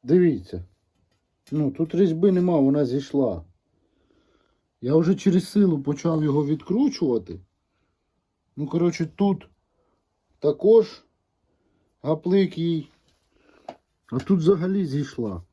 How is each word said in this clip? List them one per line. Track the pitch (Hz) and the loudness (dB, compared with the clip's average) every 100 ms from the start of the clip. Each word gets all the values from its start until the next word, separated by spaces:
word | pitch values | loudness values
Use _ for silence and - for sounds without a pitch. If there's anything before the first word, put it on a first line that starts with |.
| 123 | 2
Дивіться. | 175 175 117 - 90 90 _ _ _ _ _ _ _ _ | 4 4 0 -6 -14 -14 _ _ _ _ _ _ _ _
Ну, | 147 143 | -4 -4
тут | - 165 170 | -2 -4 2
різьби | 170 160 196 | 0 2 2
нема, | 185 180 165 | 2 2 2
вона | 135 143 135 | 2 2 0
зійшла. | 131 139 143 127 82 - _ _ _ _ _ _ _ _ _ _ _ _ _ | -2 -4 -2 -2 -4 -12 _ _ _ _ _ _ _ _ _ _ _ _ _
Я | 120 156 | 0 2
вже | 165 196 | 2 0
через | - 180 - | 2 0 0
силу | 208 196 151 | 2 2 2
почав | 139 143 165 160 | -2 -4 -2 0
його | 151 143 143 | 0 0 0
відкручувати. | 156 - 196 277 - 156 117 92 87 _ _ _ _ _ _ _ _ _ _ _ - | -4 -2 0 0 -2 -2 -2 -6 -18 _ _ _ _ _ _ _ _ _ _ _ -10
Ну, | 151 | -6
коротше, | 165 175 165 160 | -2 -2 -2 -8
тут | - 202 196 - _ _ _ _ _ _ _ _ _ | -2 -2 -2 -8 _ _ _ _ _ _ _ _ _
також | 147 151 208 226 214 - _ _ _ _ _ _ _ _ _ _ | -4 0 4 4 4 -6 _ _ _ _ _ _ _ _ _ _
гаплик | 143 156 180 196 185 160 | -4 -4 0 2 2 -2
їй. | 170 165 135 _ _ _ _ _ _ _ - - _ _ _ | -4 -4 -8 _ _ _ _ _ _ _ -20 -20 _ _ _
А | 123 | -10
тут | - 190 | 0 2
взагалі | 160 190 180 196 175 | 2 2 0 -2 -2
зійшла. | 139 135 - 113 90 87 | -4 -6 -6 -8 -8 -14